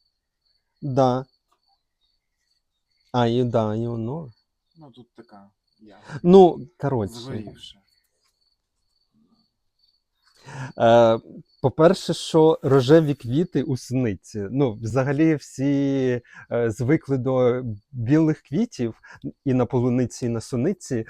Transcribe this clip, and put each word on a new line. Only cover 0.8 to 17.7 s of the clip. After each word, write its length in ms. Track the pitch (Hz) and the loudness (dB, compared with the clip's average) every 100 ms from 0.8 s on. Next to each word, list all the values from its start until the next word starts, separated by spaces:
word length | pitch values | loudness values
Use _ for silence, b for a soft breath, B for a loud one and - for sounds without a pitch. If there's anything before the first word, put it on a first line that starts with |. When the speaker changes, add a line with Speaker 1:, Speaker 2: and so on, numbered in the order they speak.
Speaker 1:
Да. 440 | 147 131 131 127 135 _ _ _ _ _ _ _ _ _ _ _ _ _ _ _ _ _ _ | -6 0 0 0 -6 _ _ _ _ _ _ _ _ _ _ _ _ _ _ _ _ _ _
А, 160 | 123 117 | -2 0
і 160 | 120 | 0
да, 320 | 120 117 107 110 | 0 0 -2 -4
і 120 | 117 | -6
воно. 440 | 117 113 160 135 - _ _ _ 160 | -6 -8 -10 -14 -20 _ _ _ _
Speaker 2:
Ну, 140 | 143 | -20
тут 160 | 117 - - | -20 -20 -20
така 340 | - 101 - _ _ _ | -20 -20 -20 _ _ _
ягода. 400 | - - - 151 | -20 -20 -18 -2
Speaker 1:
Ну, 440 | 175 190 180 - 139 - | 8 8 8 4 -12 -8
коротше. 340 | 139 123 95 | -6 -4 -6
Speaker 2:
Згорівша. 680 | 120 127 117 101 - - - _ _ _ _ _ _ _ _ _ _ _ _ _ _ _ _ _ _ _ _ _ _ _ _ _ _ 135 143 131 - | -8 -14 -14 -14 -18 -20 -20 _ _ _ _ _ _ _ _ _ _ _ _ _ _ _ _ _ _ _ _ _ _ _ _ _ _ -18 -14 -12 -2
Speaker 1:
Е, 400 | 117 117 117 113 78 - - _ | 4 6 4 2 -6 -20 -20 _
по-перше, 520 | 131 - 165 196 - | -4 2 2 2 -4
що 460 | 165 - 160 160 160 | -8 -2 2 4 2
рожеві 540 | 143 135 127 165 147 143 | 2 2 6 4 4 -4
квіти 480 | 113 139 185 147 | -4 -4 -2 -4
у 140 | 135 131 | -4 -6
суниці. 680 | - 127 120 90 - 107 98 | -6 -4 -2 -4 -10 -10 -6
Ну, 220 | 131 131 | -2 -2
взагалі 600 | 110 113 131 131 143 160 147 | -4 -6 -2 -2 0 0 0
всі, 880 | - - 139 139 139 139 131 123 B B B | -6 -6 -2 0 0 0 -2 -4 B B B
е, 200 | 120 117 | -4 -2
звикли 460 | 107 123 156 - 135 | -2 0 0 0 -4
до 460 | 127 127 123 127 127 | 0 2 2 0 -4